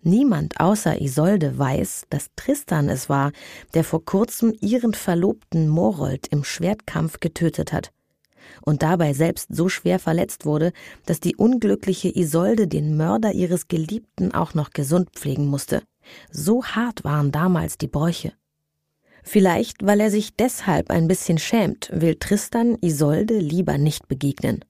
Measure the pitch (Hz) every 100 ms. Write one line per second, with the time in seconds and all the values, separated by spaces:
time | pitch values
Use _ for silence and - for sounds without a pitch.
0 | 165 196 285 175 151 - 165 208 170 151
1 | 139 131 160 208 151 131 135 135 185 -
2 | - 143 - - - 285 - 160 143 131
3 | - 139 139 - - - - 160 156 160
4 | - 196 233 - 226 220 202 247 233 202
5 | - 170 185 220 _ 165 156 156 208 180
6 | 143 135 - 151 143 - 170 214 - 160
7 | 160 - 170 - 170 151 156 160 - _
8 | _ _ _ _ - - - 147 156 175
9 | 156 139 165 - - 147 175 - - 180
10 | - 165 - - 151 151 165 - - -
11 | - 170 175 - 214 254 220 202 - 185
12 | 180 - 165 160 185 220 196 156 151 151
13 | 160 214 220 - 180 175 - 170 160 214
14 | - - 185 - 156 160 143 - 139 170
15 | 180 - 143 135 143 143 - - - _
16 | - - - 151 147 233 247 - 240 220
17 | - 147 143 147 180 175 151 - 143 147
18 | 160 165 160 - _ _ _ _ _ _
19 | _ _ - 214 190 170 226 - 190 208
20 | 214 208 214 - 240 - - 160 - 170
21 | 165 185 - 170 - 233 180 - - 185
22 | 160 156 - 208 - 240 233 233 175 147
23 | 147 160 214 220 160 165 175 143 147 147
24 | - 135 139 135 - - -